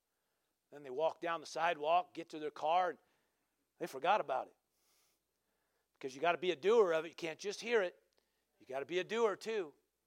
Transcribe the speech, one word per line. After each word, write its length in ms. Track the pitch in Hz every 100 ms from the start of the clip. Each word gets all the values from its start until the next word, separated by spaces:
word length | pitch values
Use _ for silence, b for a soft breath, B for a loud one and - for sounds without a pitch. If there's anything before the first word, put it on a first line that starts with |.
| _ _ _ _ _ _ _
Then 120 | 143
they 60 | 139
walk 300 | 131 156 -
down 220 | 170 165
the 60 | 135
sidewalk, 680 | 156 170 156 147 175 175
get 160 | 160 -
to 100 | 160
their 100 | 151
car, 420 | - 151 175 180
and 60 | 131 _ _ _ _ _ _ _ _
they 60 | 170
forgot 340 | 131 165 208
about 260 | 143 131 107
it. 80 | _ _ _ _ _ _ _ _ _ _ _ _ _ _ _
Because 160 | 135 135
you 60 |
gotta 160 | 165 170
be 140 | 180
a 40 | 151
doer 380 | 185 233 185
of 100 | 160
it. 60 | 160
You 60 | -
can't 240 | 165 151
just 200 | 196 190
hear 220 | 220 233
it. 120 | 175 - _ _ _ _ _ _
You 140 | -
gotta 120 | 131 139
be 120 | 175
a 60 |
doer, 320 | 160 226 220 180
too. 360 | 208 220 165 - _ _